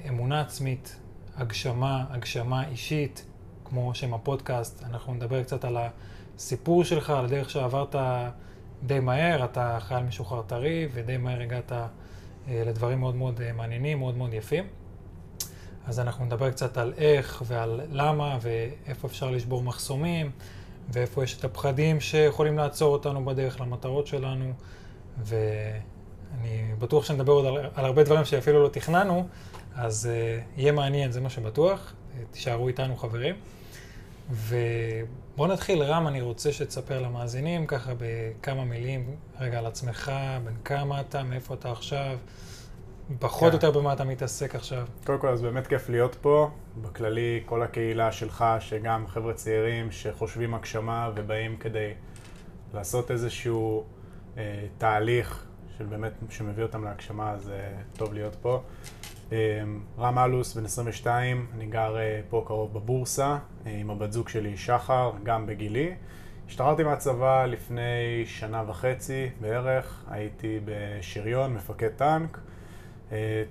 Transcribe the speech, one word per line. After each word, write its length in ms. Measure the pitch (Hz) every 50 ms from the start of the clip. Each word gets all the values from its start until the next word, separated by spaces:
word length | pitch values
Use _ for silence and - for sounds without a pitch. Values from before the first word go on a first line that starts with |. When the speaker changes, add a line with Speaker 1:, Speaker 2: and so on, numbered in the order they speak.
| 165 139
Speaker 1:
אמונה 320 | 123 117 120 131 143 151
עצמית, 540 | 147 - - - 135 135 127 - - - - - - - - - - - - -
הגשמה, 680 | 117 110 107 - - 135 120 120 131 135 135 135 131 135
הגשמה 580 | 131 120 113 - - 123 117 123 127 131 139 156
אישית, 580 | 127 113 - - 156 151 143 127 - - - - - - - - - - -
כמו 300 | - 131 123 123 123 120
שם 180 | - 135 123 120
הפודקאסט. 680 | 113 - 147 135 131 - - 127 120 117 - - - 135
אנחנו 300 | 120 113 113 - 131 123
נדבר 300 | 120 120 117 131 131 123
קצת 220 | - 139 127 -
על 120 | 123 120 120 117 117 - - - - - - - - - -
הסיפור 460 | - - 131 120 - 165 170 175 170
שלך, 260 | 170 175 151 135 -
על 160 | 147 135 127
הדרך 240 | 120 139 139 131 -
שעברת... 460 | - 147 131 123 127 139 139 139 - 139 131 127 127 123 120 123 123 - - - - - - - - - 135
די 160 | 123 139 135
מהר, 460 | 127 127 127 143 165 175 170 139 127
אתה 320 | 120 - 131 123 120 117 113
חייל 220 | 110 - 131 123 123
משוחרר 380 | 123 - - - - 131 117
טרי, 460 | 110 - 131 120 127 156 165 165 160 143 123
ודי 240 | 120 117 120 127 127
מהר 240 | 123 127 123 120
הגעת, 300 | 120 117 123 123 - -
אה, 160 | 123 120 117 117 - - - - - - - - - - - 135
לדברים 520 | 123 113 113 117 113 110 123 123 131 131
מאוד 160 | 127 127 123
מאוד, 260 | 127 131 127 117 117
אה, 120 | 120 117 117
מעניינים, 460 | 113 113 113 117 120 135 147 156 139
מאוד 180 | 127 127 120 123
מאוד 160 | 127 120 110
יפים. 340 | 110 101 - 147 170 196 196 - - - - - - - - - - - - - - - - - - - - - - - 131
אז 120 | 117 123
אנחנו 260 | 120 120 113 120 127
נדבר 260 | 117 120 110 135 131
קצת 260 | 123 - 135 123 - 131
על 160 | 117 120 - -
איך 460 | 156 151 147 139 123 - - - 123
ועל 360 | 113 123 117 113 113 113 120 151 160
למה, 480 | 143 135 143 151 151 147 147 147 139 123
ואיפה 680 | 117 120 113 113 113 123 143 - - 143 131 - - 123
אפשר 240 | - - 135 131
לשבור 320 | 127 123 117 120 127 123 123
מחסומים, 680 | 123 120 - - - 135 135 156 175 170 165 156 139 127 - - - - - - - - - - -
ואיפה 340 | 117 123 123 113 - 139 131
יש 160 | 120 - -
את 40 | -
הפחדים 560 | 127 - - - 143 131 135 151 160 156 151
שיכולים 580 | - - - 156 151 147 143 - 151 151 151 151
לעצור 360 | 147 139 143 - 160 147 143
אותנו 320 | 143 - 147 139 139 131
בדרך 360 | 139 135 135 135 127 123 -
למטרות 460 | 127 123 120 117 - 131 131 143 143 -
שלנו, 460 | 147 139 131 131 131 131 131 131 127 - - - - - - - - - - - - 127 110
ואני 1500 | 104 113 110 110 107 107 107 107 107 107 107 107 - - - - - - - - - - 123 113 113 110 110 110 110 110 107
בטוח 260 | 123 117 156 147 147
שנדבר 260 | - 151 135 131 139 143
עוד 120 | 143 135
על, 120 | 131 131 147 139 139 -
על 100 | 139 135
הרבה 180 | 131 131 151 151
דברים 220 | 139 151 156 147
שאפילו 380 | - 147 131 120 147 147 147 143
לא 60 | 139
תכננו, 580 | - 131 - 156 165 180 202 196 175 180 185 180 - - - - - - - - -
אז, 340 | 135 120 113 110 107 117 120
אה, 280 | 117 117 113 113 113 117 113 - - 139
יהיה 140 | 131 147
מעניין, 400 | 147 147 139 139 139 143 139 131
זה 100 | 120 123
מה 80 | 131 135
שבטוח. 640 | - 117 113 110 110 147 160 185 196 190 - - - - - - - 123
אה, 60 | 120 -
תישארו 360 | - - - 127 117 117 123 127
איתנו, 280 | 123 127 131 131 123
חברים. 400 | 117 - 113 110 117 123 160 196 - - - - - - - - - - - - - - - - - - -
ובוא 1160 | 123 107 110 110 123 120 117 117 117 117 117 113 113 113 113 117 120 - - - - 139 151 180
נתחיל, 360 | 190 - - - 196 160 143
רם, 240 | 139 156 170 165 151
אני 140 | 139 131
רוצה 300 | 123 120 117 - - 147 143
שתספר 480 | - 143 - - 131 123 - 139 131
למאזינים 640 | 127 123 120 120 120 120 120 127 143 165 175 170 156 -
ככה 240 | 147 127 - 127 123 117
בכמה 640 | 120 117 113 117 113 113 110 - - 139 135 131 127
מילים, 500 | 123 117 117 120 127 135 131 123 120 143 151 - - - -
רגע 180 | 131 123 120 117
על 60 | 113
עצמך, 460 | 113 107 - 131 123 104 - - 139 135 139 135 131 131 131 117
בן 80 | 113 113 113 -
כמה 360 | - 139 139 143 139 143 139
אתה, 220 | 135 - - 139 131
מאיפה 300 | 127 127 131 - - 131
אתה 180 | 123 - 127
עכשיו, 460 | 120 - - - 143 139 139 135 131 123 - - - - - - - - - - - - - - - - - - 139 120
פחות 220 | - 113 - - 160 165 160
או 60 | 156
Speaker 2:
כן. 80 | 165 156
Speaker 1:
יותר 120 | 143 147
במה 140 | 143 143 139
אתה 100 | 131 135
מתעסק 520 | 131 131 123 135 117 - - 143 131 -
עכשיו. 320 | 120 - - 135 123 123 117 - - -
Speaker 2:
קודם 140 | - 139 139
כל, 80 | - 135
אז 140 | 127 117
באמת 260 | 120 117 120 131 127 -
כיף 220 | 143 127 - -
להיות 260 | 120 117 123 127 - -
פה. 280 | - 147 147 151 151 147 - - - - - 113
בכללי, 600 | 110 101 - - 113 107 110 117 120 120 117 113 101
כל 180 | - 117 117 117
הקהילה 480 | 110 - 117 113 113 113 113 113 110
שלך, 340 | - - 117 - - - 117 117 113 110
שגם 480 | 101 - 107 107 110 113 113 110 110 -
חבר'ה 260 | - 113 113 113 110
צעירים 580 | - - 113 110 110 110 113 117 117 113 113
שחושבים 600 | - - - 110 - - 113 107 - 117 120 113 113
הגשמה 580 | 110 - - - 110 107 113 113 117 120 117 107
ובאים 420 | 104 101 95 107 107 113 113 113 107
כדי 360 | - 113 107 110 107 104 101 - - - - - - - - - - - - - - - -
לעשות 380 | 104 101 - 127 123 120 -
איזשהו, 720 | 127 117 120 117 - - - 120 117 113 110 110 110 110 107 - - - - - - - - - - 117
אה, 280 | 107 104 104 101 104 101 - -
תהליך 680 | 117 110 107 107 110 117 120 123 117 - - - - - - - - - - -
של 80 | 107
באמת, 260 | 101 107 107 110 110 - - 113 -
שמביא 340 | - - 107 104 104 110 113
אותם 200 | 110 - 110 107
להגשמה, 480 | 104 101 98 - - 107 107 107 107
אז, 180 | 104 101 104 104
אה, 60 | 98 98 98 98 95 92 98 - - -
טוב 160 | 110 104 104
להיות 220 | 104 104 107 -
פה. 260 | - - 123 127 127 - - - - - - - - - - - - - -
אה, 60 | 113 113 110 107 107 110 107 107 107 107 107 - - 110
רם 200 | 117 123 127 127
אלוס, 340 | 127 127 127 127 120 - -
בן 100 | 113 107
עשרים 220 | 98 - 123 120 120
ושתיים, 600 | 104 - - 120 120 123 123 123 127 123 120 117 117
אני 100 | 113 110
גר, 320 | 107 110 113 113 110 110 113
אה, 240 | 110 110 107 107 101 -
פה 140 | 117 113 110 -
קרוב 260 | 110 107 107 104 110
בבורסה, 640 | 107 104 117 127 127 123 - - 139 135 143 147 147 143 - - - -
אה, 60 | -
עם 180 | 107 104 104 104
הבת 220 | 101 101 104 104
זוג 180 | 101 117 113 -
שלי, 280 | - 113 104 104 101 95
שחר, 540 | - - 120 120 - - 131 127 127 120 107 104 104
גם 220 | 117 113 110 107
בגילי. 500 | 107 104 101 107 104 107 127 151 175 185 - - - - - - - - - - -
השתחררתי 360 | - - 127 143 156 151 160
מהצבא 640 | 151 143 135 - 139 127 120 131 131 131 131 131
לפני 800 | 127 120 - - - 120 120 120 120 120 120 120 117 117 117 113
שנה 380 | - - - 110 110 110 113 110 104
וחצי 640 | - - - 127 127 127 - - 135 135 135 123 - -
בערך, 640 | 110 107 113 123 123 131 131 131 127 - - - - -
הייתי 500 | 104 104 107 104 - - - 110 110 107 101
בשריון, 880 | 104 107 104 104 101 104 104 90 - - 113 104 110 120 131 135 135 123
מפקד 360 | 104 92 - 101 - 113 110 -
טנק. 440 | - 131 147 156 160 165 160 - - - - - - - - - - - - - - - -
אה, 320 | 110 107 110 110 110 110 110 110